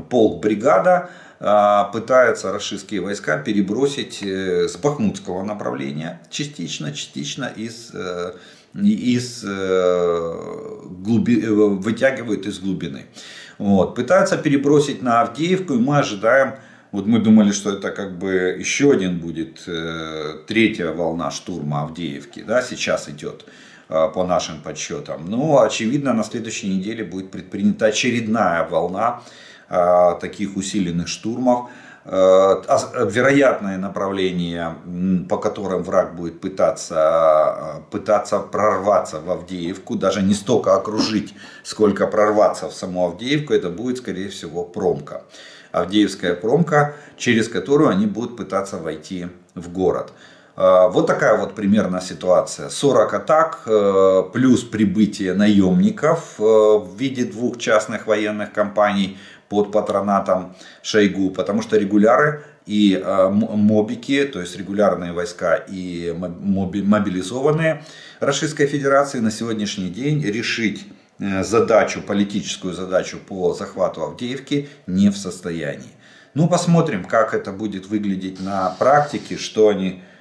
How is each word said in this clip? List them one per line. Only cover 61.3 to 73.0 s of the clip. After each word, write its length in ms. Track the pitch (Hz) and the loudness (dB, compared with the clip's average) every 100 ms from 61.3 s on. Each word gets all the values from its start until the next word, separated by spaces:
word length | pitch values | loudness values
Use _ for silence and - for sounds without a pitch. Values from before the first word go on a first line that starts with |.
потому 320 | 92 90 110 | -2 -2 -2
что 140 | - 110 | 0 0
регуляры 640 | 98 104 107 135 151 147 - _ - | 2 4 4 4 2 0 -12 _ -4
и, 280 | 104 104 92 | 2 4 4
э, 320 | 90 98 95 | 0 2 4
м-, 280 | 104 110 104 | 2 0 2
мобики, 680 | 104 107 104 123 - 139 139 | 4 4 2 -4 -2 0 0
то 160 | 92 | -4
есть 140 | 87 90 | -10 -10
регулярные 540 | 92 98 101 87 87 | -6 2 2 2 -4
войска 440 | 85 87 - 87 80 | -6 -6 -4 0 0
и 580 | - 98 90 87 85 82 | -2 -10 -8 -6 -6 -6
мо-, 120 | 90 | -8
моби-, 560 | 85 98 98 92 101 | -6 -2 0 -2 -2
мобилизованные 1000 | 98 104 98 90 - 123 143 156 160 151 - - - - | 2 2 0 -4 -6 -2 0 0 0 -4 -10 -20 -18 -6
Российской 480 | - 143 156 - 139 | -2 -2 -2 0 0
Федерации 520 | 143 135 139 139 131 | 0 2 2 2 0
на 120 | 110 | -2
сегодняшний 580 | - 117 107 101 - 92 | -2 -6 -4 -4 -4 -6
день 340 | 92 143 151 | -4 -2 -2
решить, 640 | 101 110 113 - 110 - - - _ - | -2 -4 -4 -2 -2 -4 -14 -20 _ -10
э, 240 | 98 95 | -4 -2
задачу, 600 | 90 113 101 107 92 95 | 2 2 6 4 4 -2
политическую 720 | - 101 101 104 - - 92 87 | -4 0 0 -2 -6 -8 -8 -8
задачу 420 | 92 92 | -2 -2